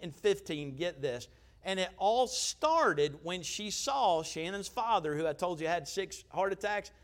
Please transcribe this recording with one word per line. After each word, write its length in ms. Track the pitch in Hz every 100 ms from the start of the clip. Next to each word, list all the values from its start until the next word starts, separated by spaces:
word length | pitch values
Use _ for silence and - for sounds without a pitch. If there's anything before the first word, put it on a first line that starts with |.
and 120 | 175
fifteen 600 | - 208 196 - 151 143
get 260 | 135 175 139
this. 280 | 135 120 - - - -
And 160 | 190 190
it 80 | 185 -
all 280 | 190 233 254
started 920 | - - - 302 330 262 151 147 131
when 180 | 160 180
she 280 | 156 - 208
saw 520 | - 277 277 220 165
Shannon's 460 | 160 160 165 202 190
father, 480 | - 233 208 156 147
who 100 | 160
I 60 |
told 280 | 147 180 165
you 60 | 160
had 200 | 170 143
six 360 | - 190 - -
heart 220 | 160 196
attacks. 380 | 190 208 208 - -